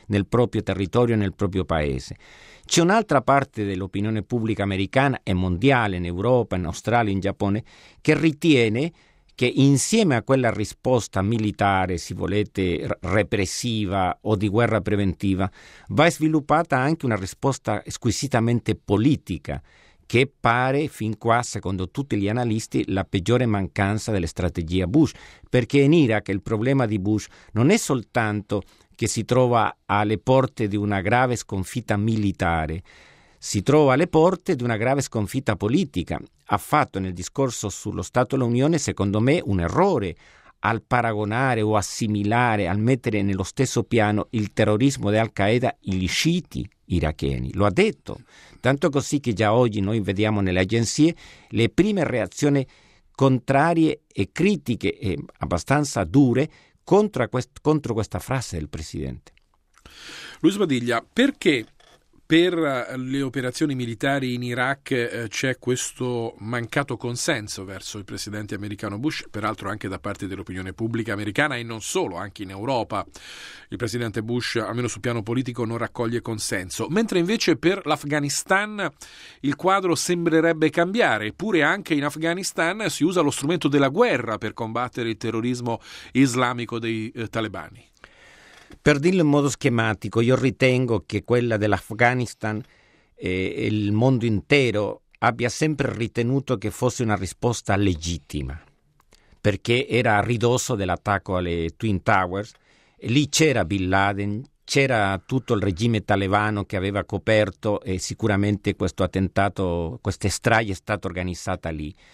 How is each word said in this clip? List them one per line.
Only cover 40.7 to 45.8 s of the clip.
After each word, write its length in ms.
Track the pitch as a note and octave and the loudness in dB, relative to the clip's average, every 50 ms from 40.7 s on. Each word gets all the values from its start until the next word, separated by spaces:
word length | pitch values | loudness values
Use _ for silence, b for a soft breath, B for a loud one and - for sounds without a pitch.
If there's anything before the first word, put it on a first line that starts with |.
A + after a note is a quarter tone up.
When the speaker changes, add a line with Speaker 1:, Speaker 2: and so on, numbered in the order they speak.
| A2+ G#2+ | -2 -2
Speaker 1:
paragonare 800 | - _ B2 B2 A#2 A#2 G#2+ G#2 G#2+ G2+ G#2+ B2 C3+ C3 B2 A2+ | -2 _ 0 0 2 0 -2 -2 -2 -2 0 0 0 0 0 0
o 140 | G#2+ G#2+ G#2+ | 2 2 2
assimilare, 920 | G#2 F#2 - - - A#2+ G#2 G#2+ G2+ G2+ G#2 A2+ A#2+ B2 A#2 A2 G#2 G2 E2+ | 2 0 -2 -4 -4 -2 -2 0 0 0 2 2 2 2 2 2 0 0 0
al 100 | F#2 G#2 | 0 2
mettere 440 | A2 A#2+ C3+ A#2+ - A#2+ G#2+ G#2 | 2 2 2 2 0 -2 0 0
nello 200 | G2 G2+ G2 F#2+ | 0 0 0 -2
stesso 420 | F#2+ - - - C3 - - B2 G#2 | -2 -4 -2 -2 -2 0 0 -2 0
piano 420 | - A#2+ A#2 G#2 G#2 G#2 G#2 - - | 2 2 2 4 4 2 0 -2 -2
il 200 | - A2+ G#2 G2 | -4 -4 -4 -2
terrorismo 560 | - - A2 G2+ G#2+ G#2+ C3 C#3 C3+ B2 A2+ G2+ | 0 0 2 2 4 4 2 2 2 0 0 0
di 80 | G#2 | 2
Al 160 | A2 A2+ A2 | 2 0 0
Qaeda 460 | - - G2 G2+ A#2 B2+ C3 A#2 - _ | 0 0 2 2 2 2 0 -2 -4 _